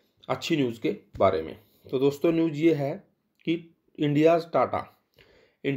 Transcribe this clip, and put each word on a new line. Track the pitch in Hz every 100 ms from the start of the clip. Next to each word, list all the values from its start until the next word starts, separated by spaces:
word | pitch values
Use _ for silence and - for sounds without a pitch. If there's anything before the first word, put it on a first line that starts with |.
| _ _ -
अच्छी | 131 - 160
न्यूज़ | 123 113
के | 156 202 - -
बारे | 98 92
में। | 80 - _ _ -
तो | 131
दोस्तों, | 139 143 175
न्यूज़ | 165 165
ये | 147 165
है | 147 139 190 - _ _ _ -
कि | 170 - _ _ -
India's | 151 147 160 170 160 135
Tata | 113 92 - _ _ _ _ _ _ _
in | 139